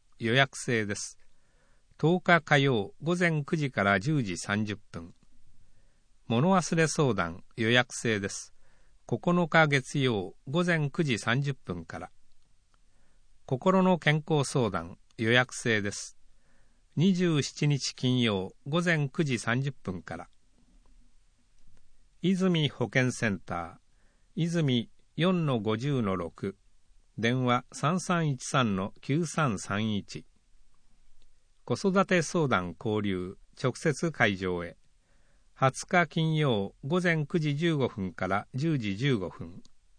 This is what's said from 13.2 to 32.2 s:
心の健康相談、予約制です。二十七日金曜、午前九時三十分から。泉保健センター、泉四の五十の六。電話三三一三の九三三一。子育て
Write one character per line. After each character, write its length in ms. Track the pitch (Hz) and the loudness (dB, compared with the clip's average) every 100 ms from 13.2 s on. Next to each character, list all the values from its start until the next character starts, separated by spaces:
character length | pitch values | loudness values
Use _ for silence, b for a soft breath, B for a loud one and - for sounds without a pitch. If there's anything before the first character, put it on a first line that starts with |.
| - - - | -20 -14 -6
心 360 | 127 190 190 | -2 2 4
の 160 | 185 175 | 4 4
健 260 | - 151 - | 2 0 2
康 220 | 151 131 | 0 2
相 200 | 147 113 | 2 0
談、 280 | 92 85 95 - - | 0 -6 -14 -14 -2
予 120 | 113 | 2
約 240 | 123 127 | 4 2
制 280 | - 123 110 | -2 0 0
で 100 | 101 | 0
す。 240 | - - - - - - - - _ _ - | -6 -10 -16 -20 -20 -20 -20 -20 _ _ 0
二 180 | 180 | 2
十 280 | 180 180 151 | 4 2 2
七 260 | 127 - 147 | 0 0 0
日 260 | 143 - | 2 -2
金 260 | - 127 127 | -2 0 2
曜、 340 | 120 98 95 - - | 2 2 -2 -8 -4
午 160 | 160 | -2
前 260 | 175 165 143 | 2 0 0
九 160 | - | 0
時 140 | 151 117 | 0 0
三 240 | - 120 | 0 0
十 100 | 139 | -2
分 300 | - - 90 | -6 -8 -8
か 140 | - 85 | -8 -12
ら。 120 | 85 - _ _ _ - - - - - _ _ _ - - - - - - - | -14 -20 _ _ _ -20 -20 -20 -20 -20 _ _ _ -20 -18 -16 -18 -20 -20 -4
泉 460 | 170 190 185 170 147 | -2 0 2 2 0
保 200 | - 117 | -2 -2
健 240 | 135 127 | 0 0
セ 160 | - 113 | 0 -2
ン 100 | 95 | -2
タ 160 | - | -6
ー、 240 | 87 85 - _ _ _ _ _ | -8 -8 -14 _ _ _ _ _
泉 560 | - 165 170 147 123 110 - - - | -4 -2 0 2 0 -2 -10 -12 -2
四 300 | 170 185 156 | 0 2 0
の 140 | 123 | 0
五 160 | 104 107 | 0 -2
十 260 | 139 135 | 0 0
の 140 | 104 92 | 0 -2
六。 400 | 85 - - - _ - - - _ - | -4 -8 -8 -8 _ -20 -20 -20 _ -2
電 280 | 113 127 | 0 2
話 200 | 123 123 - | 2 0 -2
三 300 | - 139 185 | -4 -2 -2
三 300 | - 175 156 | 0 0 0
一 140 | 131 | -2
三 300 | - 147 120 | -2 0 2
の 180 | 95 101 - | 0 -4 -8
九 240 | - 143 | -4 -2
三 360 | 170 - 147 95 | -2 -2 -2 -2
三 340 | - 101 110 | -4 -2 -2
一。 320 | 104 98 - - - _ - - - - - - - - - _ _ | -2 -6 -12 -14 -20 _ -20 -20 -20 -20 -20 -20 -18 -20 -20 _ _
子 120 | - 123 | -6 -2
育 280 | 196 190 | 2 2
て 160 | 185 180 | 4 2